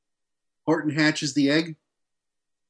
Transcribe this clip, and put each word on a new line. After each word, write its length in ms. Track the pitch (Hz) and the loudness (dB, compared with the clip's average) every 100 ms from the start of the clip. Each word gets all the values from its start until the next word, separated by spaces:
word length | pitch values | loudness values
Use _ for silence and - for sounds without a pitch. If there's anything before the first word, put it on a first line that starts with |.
| _ _ _ _ _ _ - | _ _ _ _ _ _ -4
Horton 280 | 160 151 | -2 -2
Hatches 400 | 147 151 151 151 | 0 0 0 -2
the 160 | 147 139 | 0 2
Egg? 260 | 156 165 156 _ _ _ _ _ _ _ _ _ | 2 -2 -8 _ _ _ _ _ _ _ _ _